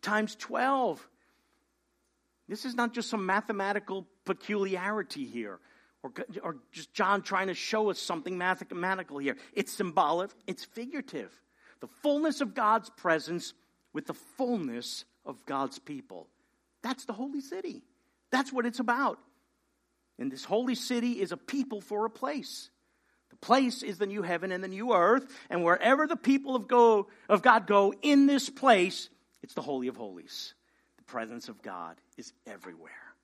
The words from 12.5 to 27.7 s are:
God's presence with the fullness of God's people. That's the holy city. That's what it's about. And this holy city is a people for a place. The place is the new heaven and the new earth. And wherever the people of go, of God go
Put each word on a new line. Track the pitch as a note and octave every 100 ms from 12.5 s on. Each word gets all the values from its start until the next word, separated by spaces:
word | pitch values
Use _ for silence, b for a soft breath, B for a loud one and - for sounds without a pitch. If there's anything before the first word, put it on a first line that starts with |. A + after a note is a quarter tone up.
God's | F#3 G#3+ A3+ G#3+ -
presence | F#3 D#3+ D#3 E3+ - - _ _ _
with | D3 D#3
the |
fullness | D3 - - B3+ A#3+ D3 A#2+ A#2+ - - _ -
of | B2+
God's | - C#3 C3+ -
people. | - C#3+ - F2+ - _ _ _ _ _
That's | A#3 C4
the | -
holy | G#3 C4+ C#4+
city. | C4+ F#4 F#4+ - _ _ _ _ _
That's | B3+ C4+
what | B3+
it's | A#3+ A#3
about. | A#3 A#3+ C4+ - _ _ _ _ _ _ _ _ _ -
And | C3
this | C3
holy | - G3+ B3+
city | A#3+ - A#3+ A#3+ A#3+
is | F#3+
a | F3+
people | - C#4 B3+ G#3+
for | - G#3 A3
a |
place. | A3 C4 D4 - - - _ _ _ _ _ _
The | _
place | - B3+ B3+ A#3
is | - F3
the | G3
new | G#3
heaven | F3 E3+ F#3
and | F#3
the | F#3+
new | F#3+ A#3+
earth. | G#3 F3 B3+ C4+ B B
And | F3
wherever | E3+ F3+ A3+ C#4 D4+
the | E4
people | - C4+ C#4 C4
of | G3
go, | B3 A#3 A3 G3 B B
of | G3+
God | B3 A3+
go | F#3+